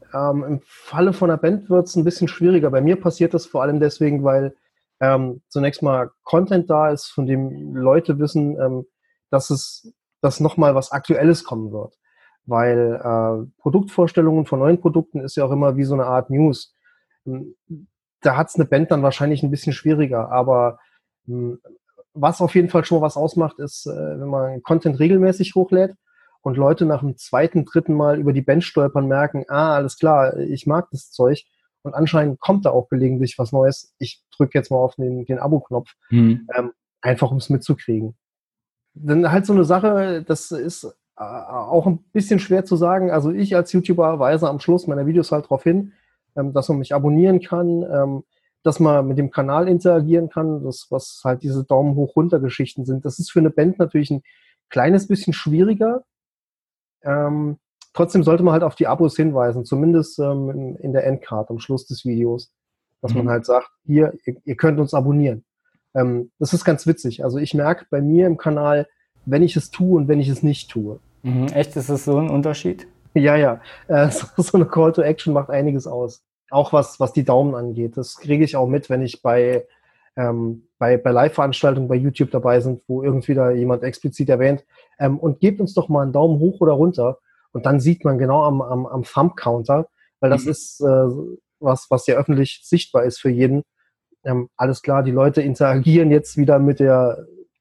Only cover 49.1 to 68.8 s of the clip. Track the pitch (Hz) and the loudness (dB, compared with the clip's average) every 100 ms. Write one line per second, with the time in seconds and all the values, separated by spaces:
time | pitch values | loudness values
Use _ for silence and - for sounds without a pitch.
49.1 | 135 139 - 135 151 185 175 185 170 151 | -2 -2 -2 -2 0 0 2 2 2 2
50.1 | 170 165 160 160 151 139 - - 135 - | 0 0 -4 -4 -4 -8 -12 -8 -8 -8
51.1 | - 131 127 143 135 135 135 147 143 139 | -8 -4 -4 -4 -6 0 0 2 0 0
52.1 | 160 170 160 131 - 131 - 127 131 139 | 0 0 0 -2 -4 -6 -6 -6 -6 -8
53.1 | - 165 175 156 151 165 185 165 151 147 | -8 -2 2 2 2 0 0 0 0 -2
54.1 | 139 _ _ _ _ _ 127 143 190 196 | -4 _ _ _ _ _ 0 2 2 2
55.1 | 196 190 - 156 156 196 208 220 247 _ | -2 -2 -4 -2 2 2 2 -2 -2 _
56.1 | _ _ _ _ _ _ _ _ _ 143 | _ _ _ _ _ _ _ _ _ -4
57.1 | 143 147 151 151 147 _ _ _ - 170 | -2 -2 -2 -4 -8 _ _ _ -2 2
58.1 | 190 160 170 180 160 165 - 117 143 160 | 4 4 4 4 2 0 -2 -2 2 0
59.1 | - 156 135 120 120 120 139 160 165 156 | 2 0 2 0 -2 -4 0 2 2 0
60.1 | - 143 139 135 139 131 - 143 131 135 | -4 -4 -2 -6 -8 -10 -10 -2 0 0
61.1 | 135 - 110 107 117 - 131 - 120 123 | -4 -6 -8 -8 -10 -6 -6 -6 -10 -4
62.1 | 117 117 120 - _ _ _ _ _ 120 | -2 -2 -4 -10 _ _ _ _ _ -4
63.1 | 120 120 117 117 123 - _ - 147 151 | -2 0 -2 0 0 0 _ 0 2 2
64.1 | - - 127 - 123 160 147 143 147 135 | -2 -12 -10 -10 0 0 2 0 0 0
65.1 | 147 143 110 _ _ _ _ _ 131 127 | 2 0 -2 _ _ _ _ _ -2 -2
66.1 | 120 120 - 147 170 - 151 160 156 127 | -2 -6 -6 -4 0 0 0 0 -2 -4
67.1 | - 135 135 147 147 147 165 - 143 143 | -6 -6 -4 -4 -2 -2 -2 -4 -4 2
68.1 | 165 180 160 160 147 147 147 | 2 2 0 -2 -2 0 0